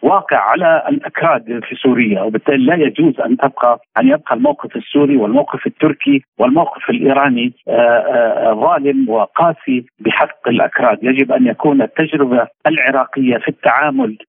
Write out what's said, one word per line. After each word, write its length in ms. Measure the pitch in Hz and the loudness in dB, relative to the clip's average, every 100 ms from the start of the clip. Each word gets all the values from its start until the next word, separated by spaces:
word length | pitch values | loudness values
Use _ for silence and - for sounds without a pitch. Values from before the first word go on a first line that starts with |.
واقع 360 | 135 190 190 131 | 0 0 0 0
على 460 | 101 151 170 160 - | 2 2 2 2 0
الأكراد 540 | 143 - - 160 131 117 120 - | -4 -6 -4 0 -2 -4 -10 -10
في 60 | 127 | -4
سوريا، 460 | 131 120 113 98 | 0 2 2 0
وبالتالي 440 | 107 110 - 139 127 | -2 -4 0 2 2
لا 100 | 170 | 2
يجوز 440 | 139 - 160 127 | 0 2 0 0
أن 180 | 113 123 | -2 0
تبقى، 420 | 139 - 123 117 _ - | -2 0 0 0 _ 0
أن 60 | 262 | 2
يبقى 280 | 202 - - | 2 -2 -2
الموقف 400 | 277 - - - | 0 -2 -8 -12
السوري 420 | - 143 143 135 | -4 0 2 2
والموقف 500 | 104 131 143 127 - | 2 0 -2 -4 -8
التركي 560 | - 156 143 - 139 - - | -2 -2 0 0 -2 -2 -2
والموقف 500 | 123 180 - - - | 0 2 0 -4 -6
الإيراني، 640 | - - 135 139 120 123 - - | -2 0 2 2 0 -4 -6 -4
آه، 40 | |
آه، 840 | 117 120 117 - 127 113 - 113 | 0 2 2 0 0 0 0 0
ظالم 560 | 110 123 147 139 135 127 | 0 0 0 0 0 0
وقاسي 760 | 113 101 - 170 156 - 127 123 - | 0 -2 0 0 -2 -4 -4 -6 -6
بحق 480 | - - 151 - 120 | -4 -2 -4 -4 -2
الأكراد. 500 | 120 113 - 117 104 | 0 0 0 0 0
يجب 300 | 120 131 127 | 0 0 0
أن 160 | 127 123 | 2 0
يكون 340 | - 156 139 | 0 0 0
التجربة 680 | 110 - 156 151 131 123 117 _ 151 | 0 -2 -2 0 0 0 -2 _ -4
العراقية 680 | 160 127 135 127 139 127 117 | 0 0 0 -2 -2 -2 -2
في 100 | - | -4
التعامل، 680 | - 135 123 151 269 240 - | -2 0 0 0 -2 -4 -6